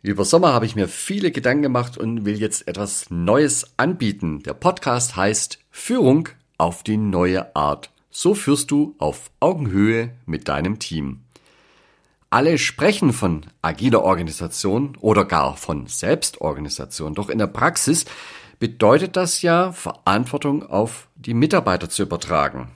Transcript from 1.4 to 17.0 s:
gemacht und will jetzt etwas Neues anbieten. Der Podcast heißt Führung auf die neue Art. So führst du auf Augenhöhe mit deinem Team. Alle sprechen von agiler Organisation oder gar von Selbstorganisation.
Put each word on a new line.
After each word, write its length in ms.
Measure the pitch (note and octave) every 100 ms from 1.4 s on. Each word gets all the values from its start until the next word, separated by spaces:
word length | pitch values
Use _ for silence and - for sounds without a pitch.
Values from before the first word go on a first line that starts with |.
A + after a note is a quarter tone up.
| B2 C#3
gemacht 340 | D3 B2 A#2+ -
und 280 | A2 A#2 G#2
will 120 | G#2
jetzt 300 | G#2+ - -
etwas 420 | F2 G2+ - -
Neues 720 | E2+ E2+ B2 D3 - - -
anbieten. 640 | C#3 F3+ A2 - D#2+ D2+
Der 100 | D2
Podcast 600 | C#2 F3+ F#3 - B2 B2 -
heißt 440 | F#2+ A2 - - _
Führung 560 | - - B3+ C#3 C#3+ D#3+ - _ _
auf 260 | E2 F2
die 140 | - G#2+
neue 580 | G#2+ F#2 F2+ F#2 - -
Art. 340 | D2 D2 - _ _
So 240 | - E3+ G3+
führst 340 | - C#3+ -
du 260 | D3 D3 -
auf 340 | D3+ - - _
Augenhöhe 680 | D#3 F3+ A#2+ F#2+ G#2 A2+ A#2 A#2+ -
mit 240 | D#2+ -
deinem 280 | C#2+ F2 G#2+
Team. 440 | - D#2+ C#2 B1+ _ _ _ _ _ _ _ _ _ _ _
Alle 280 | A#2 D3 D3+
sprechen 560 | - - D#3+ G3+ D#3
von 320 | A#2+ F#2+ D#2+ D2+ _
agiler 420 | - E3 B2+ A2+
Organisation 960 | F#2 F2+ E2 D2+ E2+ - G2 G#2+ C#3 B2+
oder 240 | G#2+ G2+
gar 320 | F#2+ E2+ C2+ C#2
von 320 | - D2+ B1
Selbstorganisation. 1300 | - F#2 C#3+ - - D#2 C#2+ D2 - C2 -